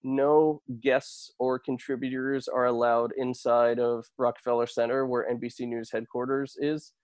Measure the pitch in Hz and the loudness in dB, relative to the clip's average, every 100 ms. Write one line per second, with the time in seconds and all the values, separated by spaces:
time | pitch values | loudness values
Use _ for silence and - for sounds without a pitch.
0 | 131 135 143 151 156 151 - 117 135 131 | -2 0 4 6 4 0 -8 -2 2 2
1 | - - - _ 127 127 - 123 - 127 | 0 -18 -18 _ -2 -2 -4 -6 -4 -6
2 | 131 131 131 139 - 127 123 120 120 117 | -4 -4 -4 -4 -4 0 2 2 2 2
3 | 117 - 127 123 123 120 120 120 120 117 | 0 -2 -4 -2 2 6 6 4 0 0
4 | - - 123 - - 120 120 - 117 131 | -6 -2 -2 -2 -2 0 0 -2 0 0
5 | 131 123 - 120 120 - 120 117 113 113 | 0 -2 -2 -4 -6 -8 -6 -6 -6 -8
6 | 113 123 127 135 139 - 147 156 - _ | -6 -6 -4 -4 -4 -4 -4 -4 -10 _